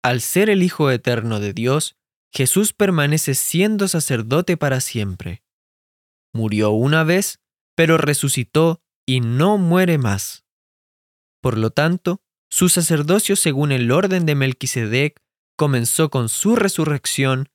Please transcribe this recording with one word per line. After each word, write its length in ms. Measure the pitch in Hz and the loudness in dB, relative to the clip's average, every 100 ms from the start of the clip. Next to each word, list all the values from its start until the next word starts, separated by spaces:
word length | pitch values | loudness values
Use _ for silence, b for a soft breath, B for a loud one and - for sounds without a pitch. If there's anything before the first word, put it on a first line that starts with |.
Al 160 | 123 123 | 0 -2
ser 300 | - 180 214 | -2 0 2
el 120 | 196 | 2
Hijo 300 | 180 - 147 | 0 0 0
eterno 480 | 123 - 120 113 107 | 0 0 -2 -2 -4
de 140 | 104 | -4
Dios, 420 | 95 120 143 - _ _ _ _ | -4 -2 -2 -4 _ _ _ _
Jesús 400 | - 131 185 214 | -4 0 0 0
permanece 600 | - 202 170 143 156 - | 0 0 2 0 0 -2
siendo 540 | 131 - 160 208 214 196 | -4 -2 0 0 0 -2
sacerdote 720 | 170 - 123 110 143 180 170 | -2 -2 -4 0 -2 0 -2
para 240 | 147 131 | 0 -2
siempre. 600 | - 120 101 90 87 85 _ _ _ _ _ _ _ _ _ | -4 -4 -6 -6 -10 -12 _ _ _ _ _ _ _ _ _
Murió 380 | 113 110 104 107 | -4 -2 2 2
una 340 | 110 131 156 160 | 2 2 2 2
vez, 340 | 180 196 - _ _ _ - | 0 0 -8 _ _ _ 0
pero 220 | 165 160 | 4 4
resucitó 880 | 147 147 139 131 120 151 165 165 _ _ - | 2 0 -2 -4 -2 2 2 0 _ _ -4
y 140 | 127 | -2
no 360 | 117 123 180 214 | 0 0 2 2
muere 400 | 175 180 185 160 | 2 2 2 2
más. 480 | 117 98 - - _ _ _ _ _ _ _ _ _ _ | 0 -2 -6 -14 _ _ _ _ _ _ _ _ _ _
Por 160 | 127 110 | -4 -2
lo 140 | 110 | -2
tanto, 500 | - 156 180 - 180 _ _ _ | 0 0 0 -4 -6 _ _ _
su 160 | - 180 | 0 2
sacerdocio 680 | 180 160 160 147 196 220 196 | 2 0 0 2 0 2 0
según 340 | 170 139 147 | 0 0 0
el 180 | 131 120 | 0 2
orden 360 | 139 196 185 160 | 2 2 0 0
de 100 | 147 | 0
Melquisedec 880 | 131 123 127 127 113 120 147 _ _ _ _ - | 0 -2 -6 -4 -2 0 -2 _ _ _ _ -2
comenzó 540 | 147 127 117 - 160 | 0 0 0 0 0
con 180 | 131 113 | 0 -2
su 300 | - 202 240 | -2 0 2
resurrección 920 | 196 - 156 143 - - 135 131 139 | 0 0 -2 -2 -4 -2 0 0 -4